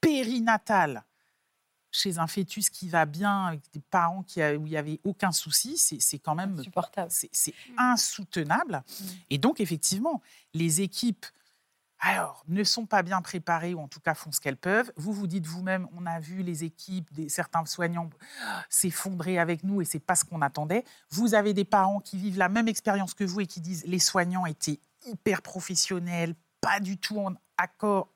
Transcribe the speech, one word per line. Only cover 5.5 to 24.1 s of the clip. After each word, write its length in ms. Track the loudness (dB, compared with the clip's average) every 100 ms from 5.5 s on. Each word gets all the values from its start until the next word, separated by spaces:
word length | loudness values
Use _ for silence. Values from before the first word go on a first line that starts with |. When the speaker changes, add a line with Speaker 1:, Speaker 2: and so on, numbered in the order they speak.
| 0 0 0
Speaker 1:
c'est, 220 | 0 2
c'est 180 | 0 0
quand 160 | -2 -2
même 220 | -2 -4
Speaker 2:
Insupportable. 540 | -4 -4 -2 -4 -4
Speaker 1:
c'est, 180 | -4 -2
c'est 200 | -2 -2 -4 -12
Speaker 3:
Mm. 80 | 2
Speaker 1:
insoutenable. 1040 | 4 4 2 -4 -6 -4 2 2 2 -4 -6
Speaker 2:
Mm. 160 | -14 -12 -14 -4
Speaker 1:
Et 60 | 2
donc, 220 | 4 4
effectivement, 600 | 0 0 0 0 0 -2 _ -20 _
les 260 | 0 2 2
équipes, 460 | 2 0 -2 -2 -8 _ _ _ _ _ _ _
alors, 460 | 0 0 -2 -8 -4
ne 160 | 0
sont 220 | 2 0 2
pas 180 | 0
bien 180 | 2 -2
préparées, 520 | -2 -8 -2 -2 -2
ou 60 | -6
en 80 | -8
tout 100 | -6
cas 140 | -4
font 180 | -4 -4
ce 80 | -4
qu'elles 160 | -2 -4
peuvent. 340 | 0 2 0 -4
Vous, 160 | -6
vous 160 | -4 -2
dites 180 | -2 -4
vous-même, 400 | -6 -2 -2 -4 -8
on 80 | -6
a 160 | -6
vu 220 | -8 -6
les 200 | -4 -4
équipes, 480 | -6 -10 -8 -8 -8
des, 140 | -8 -6
certains 380 | -4 -2 -2 -2
soignants 440 | -2 -2 -2 -6 -10 -20 -10 -8 -8 0
s'effondrer 680 | 2 2 0 -4 -4 0 2
avec 280 | 2 2 0
nous, 160 | 0
et 40 | 0
c'est 140 | -4
pas 160 | 0 0
ce 80 |
qu'on 180 | 0 -2
attendait. 440 | 0 0 0 0 -2 -16 _
Vous 260 | 0 6 6
avez 180 | 6
des 120 | 2 4
parents 340 | 6 6 2
qui 180 | -4 -4
vivent 200 | -2 2
la 120 | 2
même 200 | 4 2
expérience 440 | 0 0 0 0
que 120 | -2 -2
vous 160 | -2
et 60 | -4
qui 120 | -6
disent, 240 | -8 -6 -2
les 140 | 2
soignants 460 | 2